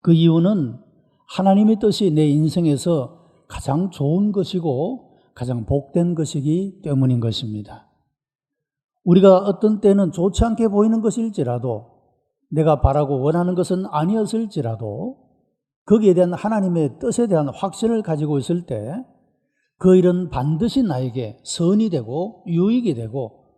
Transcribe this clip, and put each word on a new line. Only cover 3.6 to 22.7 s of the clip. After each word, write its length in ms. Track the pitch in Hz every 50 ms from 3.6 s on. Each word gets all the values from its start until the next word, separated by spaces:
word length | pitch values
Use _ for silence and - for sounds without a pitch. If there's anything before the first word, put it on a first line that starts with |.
| - - 135 156 185 190
좋은 420 | - - 143 143 156 185 202 208 196
것이고 880 | 202 180 - - 185 165 165 127 123 151 196 262 247 - _ _ _ _ _ _
가장 320 | - 120 120 127 120 110
복된 480 | - 135 143 139 - - 175 175 175 175
것이기 680 | 160 156 147 - 151 131 147 156 175 196 196 185 - -
때문인 380 | 156 139 135 135 127 127 120
것입니다. 720 | 113 113 107 - - 113 107 107 104 - - - _ _ _ _ _ _ _ _ _ _ _ _ _ _ _ _ _ _ _ _ _ _ _ _ _
우리가 340 | 185 175 202 185 196 190 185
어떤 420 | 185 208 196 - - 214 220 202
때는 320 | - 202 196 202 196 170 151
좋지 320 | - 170 202 175 - 226
않게 240 | 233 220 202 226 220
보이는 340 | 196 202 208 226 226 226 214
것일지라도, 840 | 226 - 247 226 226 208 - 147 120 120 123 117 131 113 104 - _ _ _ _ _ _ _ _ _ _ _ _ _
내가 300 | - 151 156 160 151 143
바라고 400 | - 139 135 147 147 135 143 131
원하는 340 | 127 147 160 175 175 180 185
것은 300 | 170 180 - 185 180 190
아니었을지라도, 1300 | 196 - 151 151 175 214 226 214 196 - 220 233 208 - 160 135 117 113 107 113 107 101 123 175 247 269 _ _ _ _ _ _ _ _ _ _ _ _ _ _
거기에 280 | - 208 226 214 202 180
대한 180 | 170 180 180 175
하나님의 640 | - - 208 220 214 196 185 175 165 156 139 - -
뜻에 280 | - 247 196 - 240
대한 220 | 220 196 160 147 139
확신을 540 | - - - 196 190 - - 220 233 226 208
가지고 360 | - 160 147 151 151 151 139
있을 260 | 127 - 170 180 175
때 380 | - 131 110 104 113 156 233 262 _ _ _ _ _ _ _ _ _ _ _ _ _ _
그 200 | _ - 185 185
일은 340 | 185 175 180 180 180 185 156
반드시 520 | 131 139 127 147 160 156 208 240 - 269 254
나에게 560 | 202 147 127 131 127 113 131 120 107 - _ _
선이 480 | - - - 170 170 196 214 226 220
되고 540 | 170 143 113 107 123 156 180 208 226 - _
유익이 480 | - 170 165 180 208